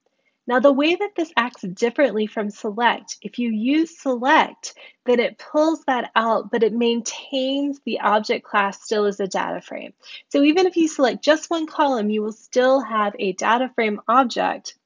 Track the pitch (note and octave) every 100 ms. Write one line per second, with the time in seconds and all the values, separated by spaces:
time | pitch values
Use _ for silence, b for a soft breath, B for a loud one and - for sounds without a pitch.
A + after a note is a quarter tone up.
0 | _ _ _ _ - B3 C#4 C4+ D4+ F4+
1 | G4+ - D#4+ - A#3+ - G3 F3 A#3 A#3
2 | C4+ G#3 G#3+ - G#3 G3+ A3 G3+ A#3+ -
3 | - - G3+ - A#3+ G#3+ A#3+ D4+ D#4+ -
4 | C4+ B3 B3+ D4+ G#3 - - B B B
5 | - B3 A3 - - D4+ D#4 D#4+ - B3
6 | A3+ - A3+ A3 G3+ A#3 G#3+ A3+ A#3 A#3
7 | A#3 - - C4+ C4 C#4 C#4+ C#4 - G#3+
8 | - G#3 G#3+ A3 - G#3+ G3 G3 - G#3+
9 | G#3 G3 G3 F#3+ - F3+ - - - -
10 | B B - C#4+ C#4+ D#4+ F#4 F4 D#4 -
11 | B3 G3+ - D#4 - E4 D#4 - D4 B3
12 | G#3 G#3+ G#3+ G#3+ - B3+ B3+ C4+ A3 A3
13 | G#3 G3+ G3 F#3 - A#3 B3+ - A3 G#3
14 | - A#3+ B3+ G3 F#3 E3 - -